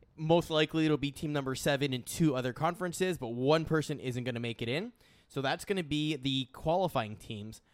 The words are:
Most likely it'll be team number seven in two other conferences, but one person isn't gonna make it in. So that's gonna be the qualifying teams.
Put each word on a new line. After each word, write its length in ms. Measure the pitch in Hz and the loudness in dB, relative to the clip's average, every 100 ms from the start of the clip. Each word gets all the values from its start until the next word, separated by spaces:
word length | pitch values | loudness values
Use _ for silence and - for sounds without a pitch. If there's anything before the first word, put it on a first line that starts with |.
| _ - | _ -4
Most 340 | 160 170 165 | 4 4 4
likely 360 | 156 156 160 156 | 2 2 4 4
it'll 120 | 147 | 2
be 140 | 139 | 0
team 220 | - 156 | -4 -4
number 200 | 147 131 127 | -2 -2 -2
seven 380 | 156 135 143 | 0 2 0
in 100 | 127 | -2
two 320 | - - 156 127 | -4 2 4 4
other 160 | 123 | -2
conferences, 640 | 120 160 170 180 160 185 160 | 0 -2 -2 -4 -2 -2 -2
but 120 | 117 | -4
one 360 | 120 131 160 151 | 0 4 4 4
person 340 | 156 143 131 | 0 0 -4
isn't 240 | 127 123 | -4 -4
gonna 160 | 120 117 | -4 -4
make 220 | 120 113 | -4 -4
it 80 | 117 | -4
in. 220 | 147 240 - _ _ _ | -4 -6 -12 _ _ _
So 140 | 143 | -4
that's 240 | 135 170 - | -2 -2 -2
gonna 180 | 190 | -2
be 320 | 143 151 151 143 | 0 0 0 0
the 300 | 135 135 127 | 0 0 -2
qualifying 600 | - 160 180 180 131 107 104 | -4 0 2 2 0 -4 -8
teams. 460 | - 107 107 - _ | -12 -10 -12 -14 _